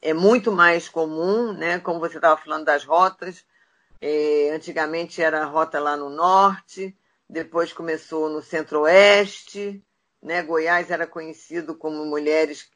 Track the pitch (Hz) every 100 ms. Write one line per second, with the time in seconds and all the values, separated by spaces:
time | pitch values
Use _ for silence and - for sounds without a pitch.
0 | 160 160 190 247 208 190 170 170 165 -
1 | 160 156 175 214 240 185 165 175 180 170
2 | 165 160 165 156 - 156 151 147 135 160
3 | 185 175 175 175 _ _ _ _ _ _
4 | - 151 151 151 147 160 160 165 156 165
5 | 170 - 160 156 151 151 160 151 147 147
6 | 143 143 175 190 196 190 _ - 190 190
7 | _ _ _ 165 165 165 170 - 170 160
8 | - 160 156 156 147 165 151 151 151 185
9 | 202 202 202 - - 196 202 202 _ _
10 | _ _ - 170 160 160 160 175 170 170
11 | 165 165 160 156 - 165 156 160 156 151
12 | 151 147 147 156 156 147 -